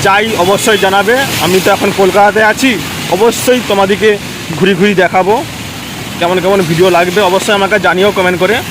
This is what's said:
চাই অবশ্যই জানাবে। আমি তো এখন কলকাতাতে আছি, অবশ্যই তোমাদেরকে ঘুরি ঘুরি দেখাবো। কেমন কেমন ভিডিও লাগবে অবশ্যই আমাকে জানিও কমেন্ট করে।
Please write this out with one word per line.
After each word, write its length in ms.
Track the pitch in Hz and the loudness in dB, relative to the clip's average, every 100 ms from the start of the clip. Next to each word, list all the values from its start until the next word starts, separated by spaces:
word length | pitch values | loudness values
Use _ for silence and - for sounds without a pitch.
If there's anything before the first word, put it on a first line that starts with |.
| 196 | 2
চাই 200 | 196 220 208 | 0 0 0
অবশ্যই 360 | 180 196 220 208 190 | 0 2 2 2 2
জানাবে। 300 | 196 202 254 277 - | 2 2 0 0 -2
আমি 140 | 160 185 | 0 0
তো 60 | 190 196 | 2 0
এখন 140 | 240 185 | 0 0
কলকাতাতে 420 | 190 185 202 202 214 | 2 4 2 2 0
আছি, 200 | 214 262 202 143 - - 180 | 2 0 -2 -6 -10 -4 0
অবশ্যই 440 | 233 - - 247 202 | 0 0 0 0 0
তোমাদেরকে 400 | 202 196 196 214 202 - - - 147 | 0 0 2 0 0 -6 -12 -10 -2
ঘুরি 160 | 185 185 | 0 2
ঘুরি 140 | 208 180 | 2 2
দেখাবো। 300 | 175 185 185 233 - - - - - - - - | 2 0 0 0 -2 -10 -12 -12 -14 -12 -12 -6
কেমন 180 | 170 185 | -2 0
কেমন 160 | 175 196 165 | 0 0 0
ভিডিও 180 | 165 185 175 | 2 2 2
লাগবে 220 | 180 180 190 | 0 0 0
অবশ্যই 280 | 185 185 202 | 0 0 0
আমাকে 180 | 190 208 180 | 0 0 0
জানিও 240 | 175 202 196 | 2 0 2
কমেন্ট 200 | 180 180 | -2 0
করে। 120 | 185 233 294 | 0 -2 -4